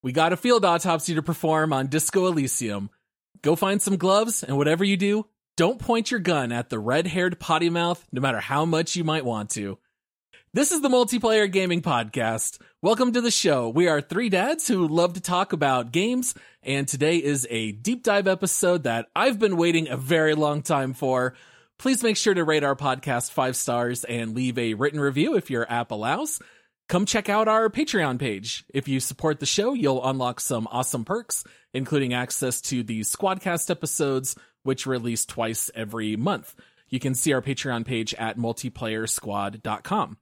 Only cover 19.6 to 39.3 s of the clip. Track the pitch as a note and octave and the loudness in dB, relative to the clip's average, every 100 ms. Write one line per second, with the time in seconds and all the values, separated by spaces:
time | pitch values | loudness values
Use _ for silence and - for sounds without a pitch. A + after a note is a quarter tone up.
19.6 | E3+ E3 D#3 B2+ C3 E3 D#3 D3+ D3+ D3 | 4 4 0 -6 0 4 4 4 2 0
20.6 | C#3 D3 C3 C3 C3+ C3 B2+ - - - | 0 0 0 -2 0 2 0 -4 -20 -20
21.6 | _ _ C4 C4 A#3 G#3+ A3 F#3 D#3+ D#3 | _ _ -2 0 2 2 2 2 4 2
22.6 | C#3+ C3+ C#3+ C3 C#3+ B2 - - C3 B2+ | 2 0 0 -2 -2 -2 -2 -2 0 0
23.6 | - B2 A#2+ B2 - A#2 A2+ A2+ B2+ B2 | -2 0 0 -2 -4 -6 -4 -2 -2 0
24.6 | A#2 G#2 C#3+ D3 C#3 C3 G#3+ B3+ - B2 | -2 0 -2 0 0 2 2 0 0 -4
25.6 | A#2 A#2+ A#2+ G#2+ A2 E3+ D4+ - - _ | -2 -2 -4 -4 -2 -2 -4 -8 -12 _
26.6 | _ _ _ F3+ G3+ A3 G#3 G#3 A3 A3 | _ _ _ 0 2 0 0 0 2 2
27.6 | A3 A#3 D4+ G#3+ D3+ B2 B2+ G2+ A2 - | 2 0 -2 0 0 -2 -4 -4 -8 -10
28.6 | - C#3 C#3 C3 - - D#3+ D3+ C#3+ - | -6 -6 -2 -2 -2 -2 -2 -2 -2 0
29.6 | G#3+ C4+ C#3 C3 B2+ C3+ B2 A#2+ - B2 | 0 2 2 2 0 -2 -2 -4 -4 -2
30.6 | A2 A#2+ B2+ B2+ A2 G#3 A3+ - - - | -2 -2 -2 -4 -4 -4 -4 -8 -8 -20
31.6 | _ C3 C3 D3+ C3 B2 B2 - C3 B2 | _ -8 -2 0 0 -2 -2 -4 -2 -4
32.6 | - B2+ A2 A2+ G#2 - G3 F#3+ F#3+ E3+ | -4 -4 -2 -4 -4 -2 -2 -2 -2 -4
33.6 | - F3 D#3 - C#3+ C3+ C3 - - _ | -2 -4 -4 -2 0 0 -4 -10 -16 _
34.6 | C3+ C3 C3 B2+ A#2 A#2 - - A2+ A2+ | -4 -4 -2 -4 -2 -4 -4 -4 -4 -2
35.6 | - A#2 A2 A2+ G#2+ G#2+ D3 D#3+ - - | -6 -6 -8 -4 -4 -2 -2 -4 -8 -20
36.6 | - _ _ C3 C3+ B2+ D#3+ C3+ A#2+ C3+ | -20 _ _ -4 -2 -2 0 0 0 -6
37.6 | C#3 A#2 A#2 A#2+ G#2+ - A2+ A2 A#2 A#2 | -4 -4 -4 -4 -4 -6 -6 -4 -4 -4
38.6 | B2 - A2+ A2 A2 - - | -8 -8 -6 -4 -4 -6 -4